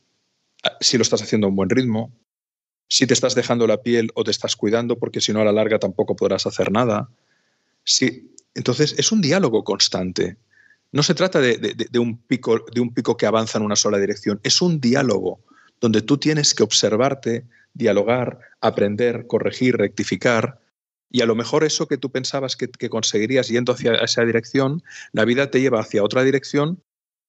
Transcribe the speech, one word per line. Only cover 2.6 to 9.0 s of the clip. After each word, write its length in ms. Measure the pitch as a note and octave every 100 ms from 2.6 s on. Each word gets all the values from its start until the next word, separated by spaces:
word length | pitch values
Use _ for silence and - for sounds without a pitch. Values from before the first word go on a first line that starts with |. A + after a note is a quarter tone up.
| _ _ -
si 180 | - B2
te 80 |
estás 220 | - B2+ B2+
dejando 320 | A2+ A#2+ A2
la 140 | G#2+
piel 280 | A#2+ A#2 A2+
o 100 | -
te 80 | A#2
estás 240 | B2 A2+ -
cuidando, 420 | G#2+ A2+ A#2+ A#2+
porque 220 | A2+ A2
si 120 | -
no, 80 | G#2+
a 20 |
la 80 | G#2+
larga 260 | G#2 A2 G#2+
tampoco 380 | G2 F2+ G#2 G2
podrás 300 | G2 F#2+ F#2+
hacer 260 | - F#2+
nada. 380 | G#2 B2 G#2 B2+ _ _ _ _ _ _ _
Si, 500 | - - B2+ - - _ _
entonces, 400 | - - B2 D3
es 140 | -